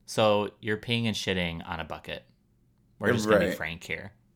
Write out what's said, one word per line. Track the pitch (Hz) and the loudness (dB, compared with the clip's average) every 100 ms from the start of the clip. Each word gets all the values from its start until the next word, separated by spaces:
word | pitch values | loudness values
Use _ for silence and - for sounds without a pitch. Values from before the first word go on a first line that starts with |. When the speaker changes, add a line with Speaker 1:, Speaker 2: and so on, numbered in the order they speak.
| - | -6
Speaker 1:
so | - 110 104 101 - | 4 4 4 0 -6
you're | 113 107 | -4 -4
peeing | - 117 117 | 0 0 0
and | 98 | -2
shitting | - 92 87 82 - | -2 -2 -2 -4 -8
on | 82 | -8
a | |
bucket. | 80 78 - 76 _ _ _ _ _ _ _ - | -8 -10 -10 -12 _ _ _ _ _ _ _ -2
We're | 107 | 0
just | 120 107 | 2 4
gonna | 104 | 4
be | 95 | 4
Speaker 2:
Right. | - | -2
Speaker 1:
frank | 80 82 | -6 -8
here. | - 82 98 _ _ | -10 -10 -10 _ _